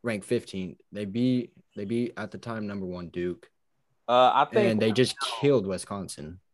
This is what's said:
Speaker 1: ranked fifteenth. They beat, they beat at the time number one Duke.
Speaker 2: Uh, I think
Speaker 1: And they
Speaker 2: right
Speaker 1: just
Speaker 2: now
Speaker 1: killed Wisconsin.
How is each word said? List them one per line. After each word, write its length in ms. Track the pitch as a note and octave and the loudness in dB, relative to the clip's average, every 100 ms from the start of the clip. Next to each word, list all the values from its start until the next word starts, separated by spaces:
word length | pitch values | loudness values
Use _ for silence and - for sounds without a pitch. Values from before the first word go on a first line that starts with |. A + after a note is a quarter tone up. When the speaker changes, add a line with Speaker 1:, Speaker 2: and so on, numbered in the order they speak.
Speaker 1:
ranked 220 | A#2 G#2+ - | -4 -6 -2
fifteenth. 560 | A#2+ - G2 F#2 - _ | -4 -2 -8 -8 -10 _
They 140 | G2+ G#2 | -10 -6
beat, 480 | G#2+ B2+ B2 A#2+ _ _ - | 0 2 0 -2 _ _ -12
they 100 | G2+ | -6
beat 280 | A#2 A#2+ - | -4 -4 -6
at 140 | G#2 | -10
the 60 | F#2+ | -10
time 300 | A#2 A2 G#2 | -10 -8 -6
number 180 | G2+ F#2 | -6 -8
one 240 | F2+ F2 | -8 -8
Duke. 400 | F2 F2 E2+ - _ _ _ _ _ - | -4 -4 -6 -12 _ _ _ _ _ 2
Speaker 2:
Uh, 240 | B2 B2+ C3 | 6 6 6
I 100 | C#3+ | 2
think 140 | A3+ A#3 | 4 4
Speaker 1:
And 100 | - | 4
they 80 | A2 | 2
Speaker 2:
right 60 | G#2+ | 4
Speaker 1:
just 200 | B2+ - | 2 0
Speaker 2:
now 60 | - - | -8 0
Speaker 1:
killed 260 | C#3+ C3+ F#2+ | 4 4 2
Wisconsin. 760 | F#2 - G2+ F2+ - D2+ F2+ _ | -6 -6 -10 -10 -12 -14 -16 _